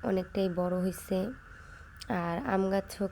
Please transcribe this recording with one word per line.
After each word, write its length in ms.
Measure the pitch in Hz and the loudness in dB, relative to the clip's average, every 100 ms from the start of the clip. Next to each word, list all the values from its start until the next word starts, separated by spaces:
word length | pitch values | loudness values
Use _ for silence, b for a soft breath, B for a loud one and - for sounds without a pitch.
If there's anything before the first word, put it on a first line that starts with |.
অনেকটাই 440 | 233 190 185 - 190 | 2 0 0 0 0
বড় 260 | 175 180 180 | 2 2 2
হইছে, 360 | 185 175 - 190 202 269 - B B B B B - 196 | 0 -2 -2 0 0 -4 -14 B B B B B -2 0
আর 200 | 170 170 277 | 0 0 2
আম 160 | 190 190 | 4 4
গাছও 360 | 196 190 - 196 | 4 0 -2 -2